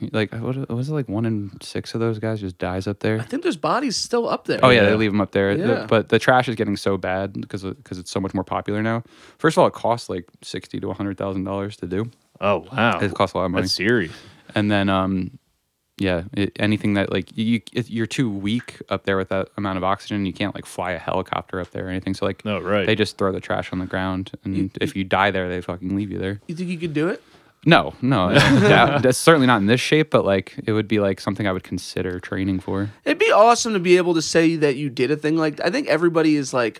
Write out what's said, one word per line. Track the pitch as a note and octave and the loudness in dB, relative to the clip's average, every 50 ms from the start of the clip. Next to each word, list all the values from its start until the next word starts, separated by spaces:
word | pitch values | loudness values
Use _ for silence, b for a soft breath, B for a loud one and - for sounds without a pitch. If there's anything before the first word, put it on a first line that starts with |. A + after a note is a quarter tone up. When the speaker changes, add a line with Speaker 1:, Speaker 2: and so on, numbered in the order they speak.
| - G#2 | -10 -6
Speaker 1:
Like, | - A2+ G#2+ G2 - | -2 -2 -2 -2 -4
what, | A2+ A#2 B2 B2+ C3+ C3+ - | -6 -6 -6 -6 -6 -6 -6
was | A#2 A#2 B2+ C#3 | -4 -4 -4 -4
it, | D#3 | -4
like, | D3+ C3 - | -4 -4 -4
one | G2 G#2+ A#2 | -4 -2 -2
in | A2+ A2+ G#2+ G2+ G2 - E2+ | -2 -2 -4 -4 -8 -12 -14
six | - - - G2+ F#2+ - - | -16 -12 -10 -10 -10 -8 -4
of | A#2 | -2
those | A#2 A#2 A2+ A2 | -2 -2 -2 -2
guys | A2 A2 A2 G#2+ | -4 -4 -4 -4
just | G#2 F#2+ F2+ - | -6 -8 -6 -6
dies | - F2+ F2+ F#2+ F#2+ G#2 | -6 -4 -4 -4 -4 -4
up | G2+ - | -4 -2
there? | - A2 A2 A2 | -2 -2 0 -2
Speaker 2:
I | A#2 | -2
think | - - C#4+ F4 | -4 -6 -4 -2
there's | F4+ B3+ D#3 | -4 -4 -2
bodies | - D3+ F3 A#3 C#4+ C4+ F#3 - | -2 -2 0 0 0 -2 -4 -4
still | - - - A#3+ A#3 - | -4 -2 -2 -2 0 0
up | - - - | -2 -4 -2
there. | - D#3 - - | -4 0 4 6
Speaker 1:
Oh, | C3 | 6
yeah, | B2 A#2 G#2 | 6 6 6
they | G2+ | 6
Speaker 3:
Yeah. | G#2 G#2+ | 4 4
Speaker 1:
leave | A2 G#2+ G2 | 2 2 2
'em | G#2 | 0
up | G2 F#2 | 0 0
there. | - G#2 G2 G2 G2+ C#3 | 0 2 2 2 2 0
The, | F3+ G#3+ | 2 0
Speaker 2:
Yeah. | A#2+ - A#2 A2 | 0 0 0 2
Speaker 1:
but | A#2 A2 G2+ - | 2 2 2 2
the | - A2+ | 2 2
trash | - - C3 B2+ B2+ - | 4 4 4 4 4 2
is | A#2 | -2
getting | G#2+ A2 G#2 G2+ F#2+ | -2 -2 -2 -2 -2
so | - G#2 G2 F#2+ | -2 -2 -2 -2
bad | F#2 F#2 F#2 F#2+ G2 G2 G2+ A#2+ A2+ - | -2 -2 -2 -2 -4 -4 -6 -10 -10 -10
'cause | - G2+ F#2+ | -10 -8 -8
of, | F#2+ - - - | -10 -10 -10 -12
'cause | - G2 F2+ | -14 -12 -12
it's | F2 - | -12 -6
so | - G2 | -4 -4
much | F#2+ F#2+ - | -4 -2 -2
more | G2 F#2+ | -4 -4
popular | - G2 F#2 F#2 - G2+ G#2 G#2+ | -2 -4 -4 -4 -4 -4 -2 -2
now. | A2+ A2+ A#2 A#2 B B B B B B B | -2 -2 -4 -6 B B B B B B B
First | - D#3+ D#3 F#3+ | 0 2 4 4
of | |
all, | D#3 A2 | 2 2
it | - | 2
costs, | - - A2 A#2 A#2 - - | 0 -2 -2 -2 -2 -4 -6
like, | F#2+ F#2 F2 - _ _ | -8 -8 -8 -10 _ _
sixty | - - - - - - - G2+ | -16 -12 -10 -10 -10 -10 -10 -8
to | G2 G2+ | -6 -6
a | G2 | -6
hundred | - G#2 G2+ G2 - | -6 -6 -6 -6 -6
thousand | G2 G2 F#2+ F#2+ F#2+ | -6 -6 -4 -4 -6
dollars | F#2+ G2 G2 G2 G2+ G#2+ - | -4 -4 -6 -6 -6 -8 -10
to | - F2+ | -8 -6
do. | F2+ F#2+ A2 A#2 - _ _ _ _ _ | -4 -4 -4 -6 -8 _ _ _ _ _
Speaker 3:
Oh, | - G2+ G2+ F2 D#2+ - | 0 0 0 0 -2 -4
wow. | - C3+ A2 A#2 G2+ F2 | -2 0 2 2 2 0
Speaker 1:
It | G#2+ G2 - | -2 -2 0
costs | - G2+ F#2 - | 0 -2 0 0
a | F#2 | -2
lot | F#2 | -2
of | F#2 | 0
money. | F2+ F#2+ - | 0 -2 -2
Speaker 3:
That's | F#2 - | -2 -2
serious. | - F#2 G#2+ B2+ A#2 F2+ - - B B B B B B - - | 0 0 2 2 2 0 -2 -8 B B B B B B -6 -2
Speaker 1:
And | A2 G#2 G#2 | -2 0 2
then, | G#2 G2+ G2 G2 | 2 2 2 2
um, | F#2+ F#2+ F#2+ F#2+ F#2+ F#2 F2+ F2 - - _ _ _ _ _ _ _ _ _ _ _ - | 2 2 2 0 0 -2 -2 -4 -8 -14 _ _ _ _ _ _ _ _ _ _ _ -4
yeah, | G2 F#2+ F2+ E2+ E2+ G2+ - | -2 0 0 -2 -4 -4 -4
it, | G2+ G2+ - - - | -2 -2 -2 -2 -4
anything | A2 G#2 G#2+ G2+ - G#2+ G2+ | -2 -2 0 0 0 0 0
that, | G2+ G2 - | 0 0 0
like, | - G2 F#2 - - | -2 -4 -4 -6 -6
you, | G#2+ A2+ A2 A#2+ A2 - - - | -4 0 0 0 0 -2 -6 -6
it, | B2+ A#2 - | -8 -6 -4
you're | G#2 A#2 A2+ | -4 -4 -4
too | G#2+ - - C#3 A#2 | -4 -2 -2 -2 -2
weak | G2+ G2 G2 G2+ A2 B2 - - - - - - | -2 -4 -2 -2 -2 -2 -4 -8 -14 -18 -8 -6
up | G2+ F#2+ - | -6 -4 -2
there | - G2 F#2+ | -2 -2 -2
with | F#2+ - | -2 -2
that | G2 F#2+ - - _ - | -2 -4 -4 -6 _ -6
amount | G2+ G2 F#2+ F#2 | -6 -4 -4 -2
of | F2+ | -2
oxygen. | F#2+ G2 G2 - - G#2 G2+ G2+ F#2+ | -2 -2 -2 -4 -6 -6 -4 -4 -4
You | E2 | -4
can't, | - G#2 G2 - | -4 -6 -6 -6
like, | - - - | -8 -12 -12
fly | - - F2+ F2+ | -10 -8 -6 -6
a | F2+ D#2+ | -6 -6
helicopter | - - E2+ F#2 F#2 - - - F2+ - - F#2 | -6 -4 -4 -4 -4 -4 -6 -6 -6 -6 -8 -8
up | F2 - | -8 -8
there | - - F#2 F#2 | -10 -10 -8 -6
or | |
anything. | F#2 F#2 F#2+ F#2+ F#2+ | -6 -6 -4 -4 -4
So, | - - | -4 -4
like, | G2 G2 - - | -6 -6 -6 -6
Speaker 3:
No, | A2 G#2 F#2 | -6 -4 -4
right. | F2 F2+ G2+ G#2 F#2+ | -2 -2 0 0 2
Speaker 1:
they | F#2 A2 | 2 2
just | G#2+ G#2+ G2 - - | 2 0 -2 -2 -2
throw | G#2 F#2+ | -2 -2
the | F#2+ F#2 | -2 -4
trash | - - G2+ G2+ F#2+ - - | -4 -4 -4 -4 -4 -4 -6
on | F#2 | -6
the | F#2 F#2 | -6 -4
ground. | - F#2+ F#2 F#2+ F#2 F#2 G2 - - - _ | -4 -4 -4 -2 -4 -4 -6 -8 -12 -10 _
And | - F#2+ | -6 -4
Speaker 2:
You, | G2 G2 G2 - - | -2 -4 -4 -4 -4
Speaker 1:
if | - F#2+ - | -6 -4 -4
Speaker 2:
you | G2 | -4
Speaker 1:
you | G2 | -2
die | F#2+ - F#2 G2 G2+ | 0 2 2 4 2
there, | F#2 F#2+ F#2 F2+ | 2 0 -2 -2
they | F2+ F2+ | -4 -6
fucking | F2+ - F2+ F#2 F#2 F#2 G2 | -6 -6 -8 -8 -6 -4 -2
leave | G2 G#2 G2+ | -2 -2 -4
you | F#2+ F#2 | -6 -4
there. | F#2 F#2+ G2+ G2+ - - | -4 -4 -6 -6 -10 -12
Speaker 2:
You | E3+ | -10
think | D#3+ F3+ E3+ | -8 -6 -6
you | F3+ E3 | -6 -6
could | E3 E3+ D3 | -6 -4 -2
do | D3 D3+ F3 | -2 -2 -2
it? | A3+ - - b b b b b b _ - | -2 -6 -10 b b b b b b _ 4
Speaker 1:
No, | D#3+ E3 C3+ D2+ C#2+ - - | 6 6 6 4 2 -4 -2
no. | B2+ B2+ C3+ G#2+ F2+ F2+ F#2 | 0 2 2 4 4 4 4
Speaker 3:
<laughs> | |
Speaker 1:
That, | - - - C#4 B3+ - G#3 - G#2 A#2 - C#3 C#3+ A#2+ | 4 6 6 6 6 6 6 8 6 6 6 4 4 4
that's | C3 B2 - | 4 2 4
certainly | - - E3 D#3 C3 B2+ | 6 6 6 8 6 4
not | B2 A2 | 4 4
in | G2 G2+ | 4 4
this | A#2 A#2+ | 2 2
shape, | - - D#3 D3+ D#3 - | 2 2 2 2 2 4
but, | - A#2+ F#2+ | 2 2 4
like, | F#2+ G2 F#2+ F#2+ - - - - | 4 2 2 0 -4 -10 -8 -4
it | - | -2
would | G#2+ G#2+ G#2+ G2+ | -2 0 0 0
be, | A2 G#2 | 0 2
like, | G2+ G2 G2 - | 2 2 0 -2
something | - - G2+ - A2 G2+ | -4 -6 -4 -2 -2 -2
I | |
would | F#2 F#2 - | -2 -2 -4
consider | - G2 F2+ - - - - F#2 F#2 F2+ F2+ | -6 -8 -8 -8 -8 -8 -6 -4 -4 -6 -6
training | - - G2 F#2+ F#2+ G2 F#2+ F#2 | -8 -6 -4 -2 -2 -2 -2 -2
for. | - - F#2+ F#2+ G2+ G#2 G2+ - _ | -2 -4 -4 -4 -4 -4 -6 -6 _
Speaker 2:
It'd | - D4+ E4+ | -4 0 2
be | G#4+ A4+ | 2 4
awesome | - G3 G#3+ A#3 A#3 A#3 - A#3 A3 | 6 8 8 8 6 4 2 0 -2
to | G3 | 0
be | E3+ F3+ F3 F3+ | 4 6 6 6
able | F3 F3 F3 | 6 4 2
to | D#3+ | 0
say | D3+ - - E3+ E3 D#3+ E3 D#3+ | 0 2 2 4 4 4 4 4
that | D3+ D3 C3 B2+ | 2 2 2 0
you | D3 C#3+ | -4 -4
did | A#2 A#2 B2+ B2 | -2 -2 0 0
a | D3+ D3 | 0 0
thing | D3 D3+ D#3 E3 | 0 0 0 2
like, | D#3 D#3 D3 - - | 0 0 -2 -2 -2
I | E3+ | -2
think | F#3+ C4+ D4 - | -2 -2 0 0
everybody | C#3+ D#3 E3+ E3+ D#3+ D#3+ D#3+ D#3+ D3+ D3 | 0 2 2 2 2 4 4 4 2 2
is | C#3 B2+ - | 0 -2 -2
like, | C3 A#2+ A2 A2 - | 0 0 0 -2 -6